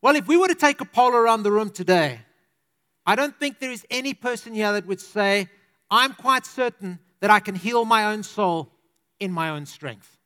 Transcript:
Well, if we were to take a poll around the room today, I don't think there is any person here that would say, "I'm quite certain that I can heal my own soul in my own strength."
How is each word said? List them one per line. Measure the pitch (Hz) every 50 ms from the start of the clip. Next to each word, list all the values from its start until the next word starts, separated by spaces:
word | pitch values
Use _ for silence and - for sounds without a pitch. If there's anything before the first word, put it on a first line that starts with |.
| -
Well, | 254 294
if | 302 185
we | 196 311
were | 349 381 370
to | 349
take | - - 285 277 -
a | -
poll | - _ - 247 247 254
around | 240 233 226 226 220 208
the | 208
room | 208 208 214 202
today, | 208 - 180 185 185 175 156 143 123 113 113 _ _ _ _ _ _ _ _ _ _ _ _ _ _ _ _
I | 180 202
don't | 233 285 294 - _
think | 294 285 240 _
there | 262 254
is | 247 214 - _
any | 240 254 254 277
person | 254 _ - 247 240 226 - 233
here | 226 214 214 208
that | 208 208 180
would | 185 196 185
say, | - - - - 101 98 98 101 190 - _ _ _ _ _ _ _ _
"I'm | 202 226 254 269
quite | 226 - - 254 269 - -
certain | - - - 254 240 - _ 196 185 180 170 _ _ _ _
that | - 208
I | 214 208
can | 196 202 190
heal | 185 165 220 240 240 233
my | 226 226 220 214
own | 208 214 214
soul | 202 - - - 208 180 170 165 - - _ _ _ _ _ _ _ _ _ _
in | 202 190
my | 180 165 160 160
own | 151 147 147
strength." | 139 - - - 139 113 98 _ _ _ _ _